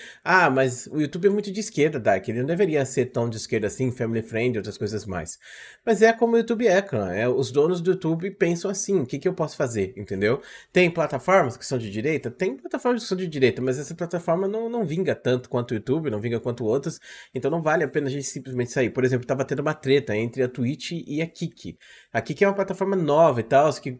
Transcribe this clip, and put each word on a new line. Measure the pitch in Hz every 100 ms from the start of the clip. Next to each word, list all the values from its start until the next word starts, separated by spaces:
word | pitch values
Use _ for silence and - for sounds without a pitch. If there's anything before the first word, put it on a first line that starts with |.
| - - -
"Ah, | 185 165
mas | 131 131 120 -
o | 151
YouTube | 147 175 196
é |
muito | 208 202
de | 196
esquerda, | 208 - 151 156
Dark, | 110 95 -
ele | 113
não | 135
deveria | 170 196 151 131
ser | - 123
tão | - 117
de | 110
esquerda | - 113 104
assim, | - 131
family | 123 113 113
friendly, | 113 113 123 117
outras | 101 -
coisas | 104 107 98
mais." | 90 80 - - - - - -
Mas | 208
é | 220
como | 226 226 233
o |
YouTube | 226 220 233
é, | 185
cara, | 196 117 95 92
é, | 120
os | 127 123
donos | 123 156 180
do | 170
YouTube | 185 160 160 190
pensam | 190 170 170 190
assim: | 196 - 196
o | 127
que | 139
que | 185
eu |
posso | - 151 -
fazer, | 135 113 95 98
entendeu? | 101 95 104 131 - - -
Tem | 185 180
plataformas | 170 151 139 - 190 143 117
que | -
são | 127
de | 110
direita? | 101 127 156 120
Tem | - 185 269
plataformas | 359 277 247 240
que | 233
são | 185
de | 185
direita, | 147 127 -
mas | 127 131
essa | 143 165
plataforma | 170 175 170 170 196
não, | 214 233
não | 240 185
vinga | 165 170 120
tanto | 139 123 127
quanto | 123 113
o | 110
YouTube, | 101 147 151
não | 107
vinga | 117 117
quanto | 120 117 113
outras, | 127 143 - - - - 131
então | 127
não | 165
vale | 156 160 156
a |
pena | 156 139
a |
gente | 143 135
simplesmente | 143 131 123 120
sair. | - 117
Por | -
exemplo, | 127 127 120
tava | 135 131
tendo | 139
uma | 147
treta | 151 135 139 127 107
entre | 117 120
a | 123
Twitch | 127 120 151 -
e | 170 - 147
a | 165
Kick. | - 170 - - 82 - - _
A | 117
Kick | - 139 202
é |
uma | 196
plataforma | 190 180 196 196
nova | 156 147 165 123
e | 110
tal, | 135 151
que | 139 - 123